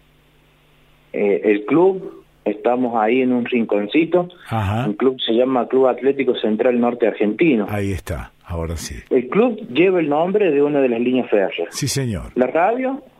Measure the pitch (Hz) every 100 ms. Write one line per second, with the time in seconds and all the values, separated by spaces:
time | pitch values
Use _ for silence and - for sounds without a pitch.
0 | _ _ _ _ _ _ _ _ _ _
1 | _ - 101 95 110 104 - 151 190 185
2 | - - - _ - 101 120 123 123 117
3 | 107 127 127 123 117 123 107 104 104 151
4 | 165 180 175 - - 113 98 110 113 104
5 | 127 127 127 117 127 131 113 131 131 120
6 | 135 135 135 120 107 107 127 123 120 120
7 | 110 95 107 107 170 117 101 101 98 92
8 | - 76 67 _ - 85 82 82 - -
9 | - 131 120 185 247 214 113 147 190 185
10 | 151 147 175 208 190 143 147 147 135 113
11 | 123 127 113 107 92 - 85 - 139 139
12 | 127 95 58 - 123 151 185 247 262 277
13 | -